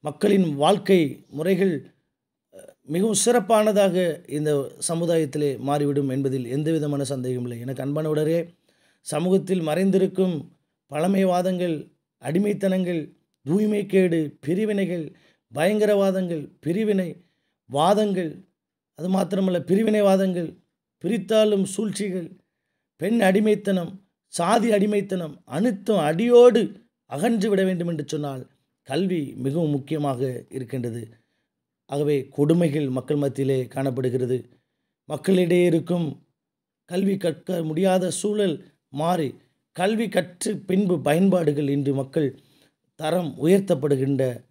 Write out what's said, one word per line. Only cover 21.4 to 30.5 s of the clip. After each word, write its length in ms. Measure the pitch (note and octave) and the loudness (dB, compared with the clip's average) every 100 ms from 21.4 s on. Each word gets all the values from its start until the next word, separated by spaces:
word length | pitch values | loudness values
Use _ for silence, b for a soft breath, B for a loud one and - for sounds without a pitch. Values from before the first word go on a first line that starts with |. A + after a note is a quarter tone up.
| G#3+ G3+ | 4 2
சூழ்ச்சிகள், 640 | F#3+ - G#3+ - G3+ F#3 E3+ - _ _ _ _ _ _ | 0 -2 -4 -4 -6 -6 -10 -16 _ _ _ _ _ _
பெண் 200 | F#3 A#3 | -2 2
அடிமைத்தனம், 720 | F#3+ F#3+ G#3+ G#3 G3 F#3 E3+ - _ _ _ | 4 4 2 2 0 -2 -2 -12 _ _ _
சாதி 360 | - E3+ A#3 A#3 | -4 0 2 2
அடிமைத்தனம் 600 | G#3 G#3 G#3 G3+ F#3+ D#3+ - | 2 2 0 -2 -6 -6 -12
அனைத்தும் 540 | - C#3+ A#3+ F#3+ - G3+ | -8 -2 0 -2 -2 0
அடியோடு 640 | D3+ E3 A#3 A#3+ B3 A#3 F#3 - _ _ _ | 0 0 6 8 8 8 0 -6 _ _ _
அகன்று 380 | C#3 G#3+ A#3 G#3+ | -4 0 0 0
விட 120 | G3 | 2
வேண்டும் 240 | F#3+ F3+ E3+ | 0 -2 -4
என்று 160 | D#3+ D3 | -6 -6
சொன்னால் 360 | D#3 D3 C3+ - _ _ _ - | -6 -6 -10 -16 _ _ _ -6
கல்வி 340 | C#3+ F#3+ F3+ C#3 A#2+ | -4 -2 -2 -6 -6
மிகவும் 340 | C3 D3+ D#3+ | -4 -2 0
முக்கியமாக 500 | C#3+ C3 D#3+ D3 B2 C3 B2 - | -2 -4 -4 -2 -2 -4 -6 -10